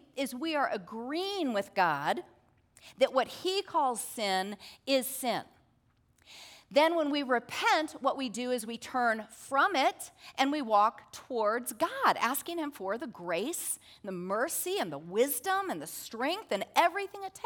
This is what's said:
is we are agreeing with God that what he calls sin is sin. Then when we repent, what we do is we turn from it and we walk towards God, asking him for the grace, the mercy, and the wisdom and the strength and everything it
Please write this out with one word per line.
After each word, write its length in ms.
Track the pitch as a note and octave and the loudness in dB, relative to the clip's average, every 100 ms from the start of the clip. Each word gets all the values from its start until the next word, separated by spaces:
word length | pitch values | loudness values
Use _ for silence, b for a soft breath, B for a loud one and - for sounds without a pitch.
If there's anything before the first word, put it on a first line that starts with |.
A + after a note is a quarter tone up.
| - - | -10 -6
is 180 | C#4 | -4
we 200 | B3 E4 | -4 -2
are 140 | D4 C4 | 0 0
agreeing 840 | G#3+ E3+ A3+ B3 D#4+ G4 G4+ C#4 | -2 -6 -10 -6 -4 -2 -2 0
with 160 | G#3 G3+ | 0 0
God 460 | - F3 C#3+ D3+ A#3+ - _ _ _ _ _ B B | 2 4 4 0 -2 -4 _ _ _ _ _ B B
that 160 | - | 4
what 140 | C4 A3 | 4 0
he 340 | - F4+ F#4+ | -2 -2 -2
calls 400 | - E4 C4+ A3+ | 0 2 2 0
sin 540 | - - G3+ F#3+ G3 G#3 B B - | -6 -2 0 0 0 -6 B B 2
is 200 | C4+ B3+ | 2 2
sin. 340 | - B3 F3 - _ _ _ _ _ _ _ B B B B B | -4 -2 -2 -4 _ _ _ _ _ _ _ B B B B B
Then 260 | C4 D#4+ E4+ | 4 6 4
when 140 | D4 | 0
we 120 | D4 | 0
repent, 720 | C4 A#3+ A#3+ - A4+ F4+ D#4 - | 2 0 0 0 2 2 0 -2
what 180 | C4 C4+ | -2 -2
we 100 | B3+ | -4
do 220 | G3 B3 | -4 -2
is 160 | B3 A3+ | -2 -4
we 100 | A#3 | -10
turn 480 | - B3+ A#3+ A3 G#3 | -4 0 2 0 -4
from 460 | - - C4+ F#4 D#4 | -16 -2 2 4 4
it 340 | D#4+ - - - B B | 2 0 -10 -18 B B
and 140 | C#4 | 0
we 80 | D4+ | 0
walk 520 | A3+ G3+ G#3+ - - | 4 6 6 2 -16
towards 600 | - - A#3+ G#3 A#3 B3 | -16 -6 0 2 2 -2
God, 440 | A3 E4 C5+ G4+ - | -2 -2 2 2 4
asking 380 | A#3 C#4 - E4+ | 2 0 -4 -4
him 140 | D4 | -6
for 260 | - F#3+ A3+ | -4 -4 -4
the 80 | C#4+ | -6
grace, 720 | - F3 E3+ B3 F4 - - B B | -8 -2 -2 -2 -4 -4 -6 B B
the 100 | G3 | -8
mercy, 640 | F#3 F3+ G#3 D#4+ - F4+ G4 | -6 -2 -2 -2 -2 -2 -2
and 120 | G3+ | -2
the 60 | C#3+ | -6
wisdom 720 | E3+ G3+ C#4 C4+ F#4+ F#4+ F#4+ | -2 2 2 2 -2 0 -2
and 100 | B3 | -6
the 60 | - | -8
strength 640 | - - A3+ C4+ G4 - | -12 -10 -4 -2 -2 -2
and 160 | G3 - - | -4 0 4
everything 460 | E4+ G4 G4 G4+ | 4 2 -6 -8
it 160 | F#4+ - | -12 -6